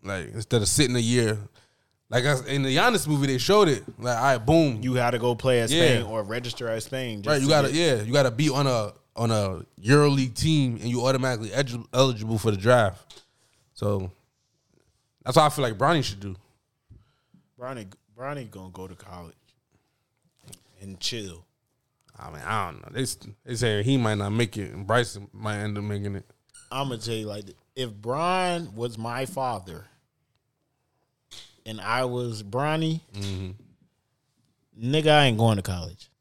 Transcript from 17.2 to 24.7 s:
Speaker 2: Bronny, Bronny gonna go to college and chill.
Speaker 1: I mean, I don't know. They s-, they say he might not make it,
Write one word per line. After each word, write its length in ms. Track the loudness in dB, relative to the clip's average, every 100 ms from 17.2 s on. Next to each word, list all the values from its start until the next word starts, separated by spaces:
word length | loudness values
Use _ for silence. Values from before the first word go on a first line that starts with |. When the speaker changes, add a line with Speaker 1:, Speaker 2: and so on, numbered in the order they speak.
| _ _ _ _
Speaker 2:
Bronny, 260 | -12 -12 -14 -20 _ -14
Bronny 320 | -10 -10 -12
gonna 200 | -14 -16
go 160 | -14 -16
to 80 | -16
college 400 | -18 -18 -18 -20 _ _ _ _ _ _ _ _ _ _ -20 -20 _ _
and 180 | -18 -10
chill. 460 | -8 -6 -10 -14 _ _ _ _ _ _ _ -20
Speaker 1:
I 120 | -16
mean, 100 | -12
I 220 | -6 -6 -6
don't 100 | -10
know. 80 | -14
They 120 | -8
s-, 140 | -8 -8 -16 -20 -12
they 100 | -2
say 280 | 0 0
he 140 | 2 2
might 180 | 2 0
not 140 | -2
make 260 | -2 -2 -4
it, 140 | -10